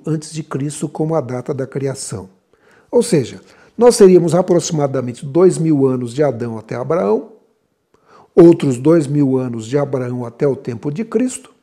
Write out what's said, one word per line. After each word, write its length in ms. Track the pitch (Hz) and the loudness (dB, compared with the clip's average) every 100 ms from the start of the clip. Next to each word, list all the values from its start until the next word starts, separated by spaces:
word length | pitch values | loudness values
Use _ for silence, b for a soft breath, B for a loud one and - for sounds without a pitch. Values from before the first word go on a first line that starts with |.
| 165 | -6
antes 260 | 156 - | -8 -8
de 100 | 156 | -12
Cristo 460 | - 139 147 147 156 | -8 -6 -6 -8 -8
como 260 | - 160 | -6 -4
a 60 | 160 | -2
data 320 | 120 123 143 | -4 -8 -8
da 140 | 131 131 | -8 -8
criação. 640 | 135 135 - - 101 - _ _ b b b b | -6 -6 -8 -10 -12 -14 _ _ b b b b
Ou 120 | 240 | 0
seja, 380 | 226 156 107 - b b b - | 2 0 0 -8 b b b 2
nós 200 | 240 - | 4 6
teríamos 380 | 190 180 165 | 8 6 4
aproximadamente 920 | 170 185 170 - 156 139 131 123 120 143 | 0 2 0 0 -2 -2 -4 -6 -10 -4
dois 320 | 160 185 147 | 2 4 4
mil 280 | 160 143 135 | 0 2 2
anos 280 | 127 117 | 0 -4
de 80 | 127 | -2
Adão 340 | 143 117 117 110 | -2 -2 -8 -10
até 200 | - 120 | -10 -8
Abraão, 560 | 131 170 196 233 - - _ _ _ _ _ b b b b | -4 -2 0 -2 -4 -20 _ _ _ _ _ b b b b
outros 440 | - 170 165 143 123 | 6 8 6 0 0
dois 280 | 143 170 135 | 2 2 2
mil 300 | 147 135 131 | 0 0 0
anos 300 | 127 117 110 | -4 -8 -4
de 100 | 143 | -4
Abraão 480 | 135 135 123 123 | -2 -4 -6 -8
até 220 | 117 - 143 | -10 -2 -2
o 80 | |
tempo 360 | 127 - 117 147 | -2 -8 -8 -8
de 120 | 151 | -8
Cristo, 460 | 226 220 254 - - _ | -4 -2 -4 -6 -18 _